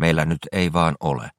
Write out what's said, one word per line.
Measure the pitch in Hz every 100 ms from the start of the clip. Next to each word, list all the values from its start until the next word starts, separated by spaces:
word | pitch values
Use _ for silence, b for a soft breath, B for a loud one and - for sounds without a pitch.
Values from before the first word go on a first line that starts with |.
Meillä | 82 80
nyt | 78 82 -
ei | 98 90
vaan | 82 82 71
ole. | 80 67 55